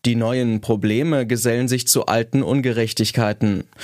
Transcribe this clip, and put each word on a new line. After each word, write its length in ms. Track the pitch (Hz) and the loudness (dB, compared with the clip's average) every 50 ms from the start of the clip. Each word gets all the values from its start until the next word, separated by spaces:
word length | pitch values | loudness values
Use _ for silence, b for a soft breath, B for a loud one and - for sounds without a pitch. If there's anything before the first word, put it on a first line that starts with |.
| - | 0
Die 100 | 120 120 | 0 0
neuen 440 | 117 113 113 127 127 123 117 110 107 | 0 0 0 0 0 0 0 -2 -2
Probleme 640 | - - 113 104 92 107 107 120 147 165 151 139 123 | 0 0 0 2 2 0 2 2 0 0 0 0 0
gesellen 440 | 110 123 117 120 123 113 120 127 120 | 0 -2 0 0 0 0 0 0 0
sich 180 | 127 123 120 | -2 -2 0
zu 200 | - - - - | 0 0 0 0
alten 360 | - 98 117 113 113 - 135 117 | 0 0 0 0 0 0 0 0
Ungerechtigkeiten. 1200 | 82 127 139 123 127 113 117 113 107 - - 110 - - 123 113 104 107 - 113 104 98 95 - _ B B | 2 0 0 0 0 0 0 -2 -2 0 -2 -2 0 2 0 0 0 0 0 0 0 0 -2 -6 _ B B